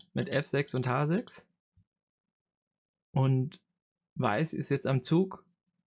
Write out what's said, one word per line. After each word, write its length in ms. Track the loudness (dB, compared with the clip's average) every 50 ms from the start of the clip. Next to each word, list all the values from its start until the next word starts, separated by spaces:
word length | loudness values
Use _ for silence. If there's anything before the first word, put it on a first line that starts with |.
| -18 _ -6
mit 160 | -4 -4 -2
F 160 | -2 -2 -2
sechs 280 | 0 0 -2 0 0 -2
und 140 | -2 0 0
H 200 | 0 0 2 2
sechs. 380 | 0 0 -2 -4 -10 -20 -20 _ _ _ _ _ _ _ _ _ _ _ _ _ _ _ _ _ _ _ _ _ _ _ _ _ _ _ _ _ _ _ _ _
Und 480 | 0 2 2 4 4 2 2 -2 -4 -12 _ _ _ _ _ _ _ _ _ _ -4
Weiß 380 | 0 0 2 2 2 0 -2 -2
ist 160 | -4 -4 -2
jetzt 180 | -2 -2 0 2
am 160 | 0 0 2
Zug 420 | 2 2 2 2 0 -4 -12 -18 _ _ _ _ _ _ _ _